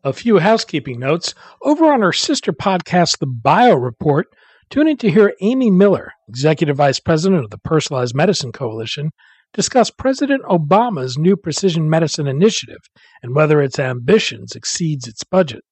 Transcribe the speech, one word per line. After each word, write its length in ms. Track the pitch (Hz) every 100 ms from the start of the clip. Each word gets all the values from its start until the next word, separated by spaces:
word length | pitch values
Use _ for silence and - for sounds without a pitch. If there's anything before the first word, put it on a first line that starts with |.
A 120 | 139
few 240 | - 240 202
housekeeping 600 | 180 220 - 156 131 120
notes. 360 | 131 170 - - - _
Over 320 | 277 302 320
on 100 | 277
our 100 | 190
sister 420 | - - 277 -
podcast, 640 | 165 202 185 - 180 170 -
The 80 | 139
Bio 480 | 120 131 175 247
Report, 540 | 151 123 - 151 143 - _ _ _ _
tune 180 | 269 311
in 80 | 294
to 140 | 226
hear 240 | 165 202 -
Amy 280 | 196 262 240
Miller, 420 | 185 202 180 - _ -
Executive 520 | 123 147 151 156 139
Vice 200 | 143 131
President 460 | - 156 190 185
of 60 | 110
the 80 | 104
Personalized 560 | - 160 - 135 123
Medicine 360 | 127 185 185 123
Coalition, 600 | - 117 110 113 - 151 _ _ _ _
discuss 380 | - - 262 220
President 520 | - 262 269 277 269
Obama's 760 | - 180 147 196 247 170 127 127
new 180 | 170 196
precision 540 | 170 - 190 165 156
medicine 360 | 160 160 - 143
initiative 540 | 135 208 - - - _ _ _ _
and 120 | 123
whether 260 | 143 151 151
its 180 | 139 -
ambitions 760 | 131 123 120 214 - 110 113
exceeds 520 | 117 - - 165 143 120
its 160 | -
budget. 420 | - 185 160 107 _